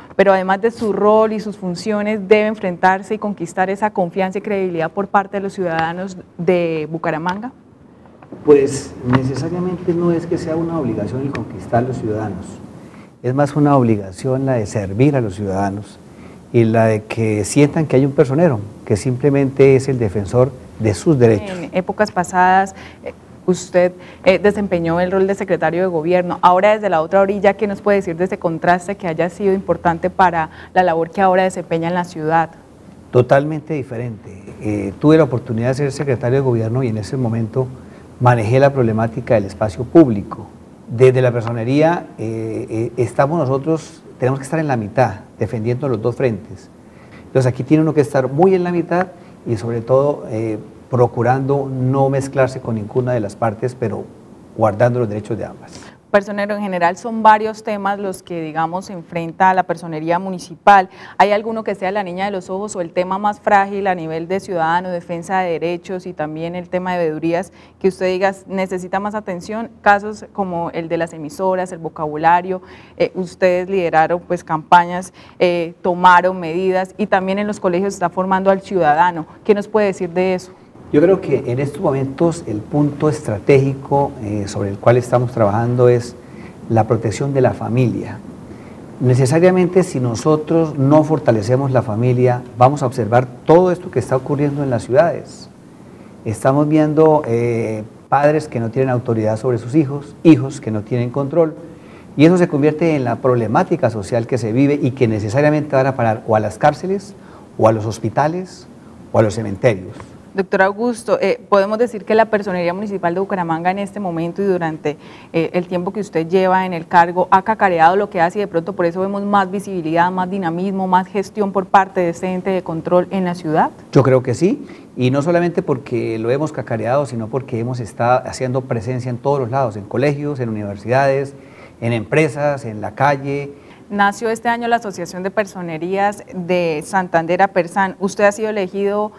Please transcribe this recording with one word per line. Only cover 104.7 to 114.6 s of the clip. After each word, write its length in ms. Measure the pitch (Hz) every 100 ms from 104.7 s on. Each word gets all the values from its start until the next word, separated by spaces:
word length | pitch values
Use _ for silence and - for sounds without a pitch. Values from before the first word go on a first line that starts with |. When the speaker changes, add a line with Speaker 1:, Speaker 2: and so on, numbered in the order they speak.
| 143
Speaker 2:
y 80 | 131
que 180 | 120 117
necesariamente 680 | 110 104 131 151 151 151 135
van 100 | 135
a 100 | 131
parar 280 | 113 110 -
o 80 | 107
a 40 |
las 180 | 107 -
cárceles, 560 | 151 147 185 196 - - - - - -
o 80 | 110
a 40 |
los 140 | 110 107
hospitales, 800 | - 110 117 151 180 185 - - - - - -
o 80 | -
a 20 |
los 140 | 110 107
cementerios. 600 | 110 95 127 95 90 - - - -
Speaker 1:
Doctor 300 | 196 185 196
Augusto, 560 | 190 202 240 233 - 190
eh, 220 | 190 - -
podemos 300 | 202 196 214
decir 260 | 240 214 -
que 80 |
la 120 | 220 220
personería 460 | 208 202 180 175
municipal 440 | 185 214 196 175 175
de 40 |
Bucaramanga 520 | 196 190 170 160 175
en 80 | 196
este 200 | 196 208
momento 440 | 190 165 170 170
y 20 | 202
durante, 500 | 180